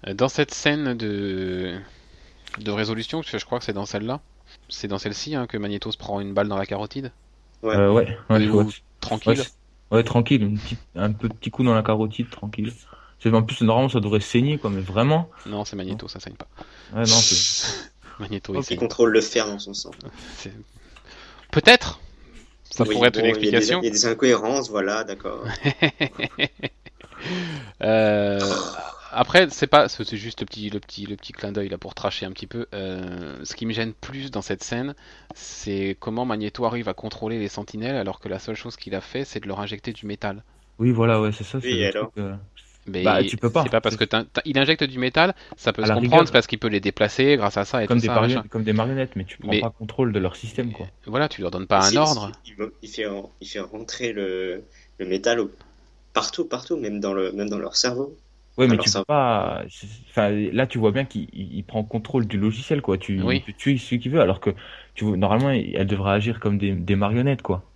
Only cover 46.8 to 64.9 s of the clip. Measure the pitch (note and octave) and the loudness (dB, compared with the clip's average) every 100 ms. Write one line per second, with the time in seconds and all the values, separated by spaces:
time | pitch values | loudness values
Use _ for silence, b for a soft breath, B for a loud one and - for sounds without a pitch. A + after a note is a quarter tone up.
46.8 | G2 - A2 - C3+ C#3+ G#2 G2+ G2 C3 | 0 2 0 4 4 6 4 0 -2 0
47.8 | G#2+ A#2+ A2+ A#2+ A2+ B2+ G#2+ A2+ A2 G#2+ | 2 2 4 4 4 2 -2 -4 0 2
48.8 | A2+ C3+ C3 - F#2+ - G#2 G#2 A#2 - | 2 0 -2 -4 -8 -10 -2 0 0 -6
49.8 | G#2+ - B2+ G#2 F#2 - A2+ - A#2+ G#2+ | -12 0 2 2 0 -4 -10 -6 -6 -6
50.8 | F#2+ _ - A2+ D3+ - F2+ F2+ F#2+ G2+ | -12 _ -6 -2 -2 -2 -6 -6 2 6
51.8 | G2 B2 D#3 C3 G2+ - - G#2 G#2 - | 6 6 4 2 -4 -12 -20 -10 -10 -10
52.8 | A2 - G#2+ G2 G2 _ - G#2+ F#2 A2 | -16 -6 -6 -6 -10 _ -12 -10 -10 -12
53.8 | A2+ - A#2+ G#2 G2 F#2 F#2 F2+ G#2 b | -12 -8 -6 -4 -4 -4 -6 -8 -12 b
54.8 | b _ F#2 F#2+ G#2+ A#2 G2+ - - _ | b _ -4 0 0 0 -2 -6 -20 _
55.8 | _ _ _ - - - E3+ - - A#2+ | _ _ _ -4 -4 -4 -6 -6 -6 -6
56.8 | A2+ G#2 G2+ G2 F#2+ G2 G#2 G#2 E2+ - | -4 -4 -2 0 -2 -2 -4 -4 -4 0
57.8 | B2+ B2 C#3 - _ _ _ - B2+ A2 | 0 -2 -6 -10 _ _ _ 2 4 4
58.8 | - G2 G2 D3 B2+ A2 F2 D#2+ - - | 2 0 2 2 4 2 0 -4 -10 -14
59.8 | G#2 A2 - - G#2 G#2 G#2 A2+ B2+ B2+ | -18 -18 -6 0 2 2 0 0 0 2
60.8 | A2 G#2 C3+ G#2+ - - F#2+ D#2+ F#2+ A2 | 2 2 -2 -6 -8 -10 -10 -8 -6 -6
61.8 | G#2+ A2+ G#2+ C3+ G#2+ G2 G#2 A2+ C3+ D3+ | -4 -6 -2 0 0 2 0 -2 -2 -2
62.8 | C#3 G#2 - G2 G2+ C3 - G2+ - C3+ | 0 -2 0 -2 2 0 -2 -4 0 0
63.8 | - B2 A#2+ D#3 G2+ F#2+ - G2 B B | 0 -2 0 4 4 4 0 -2 B B
64.8 | B | B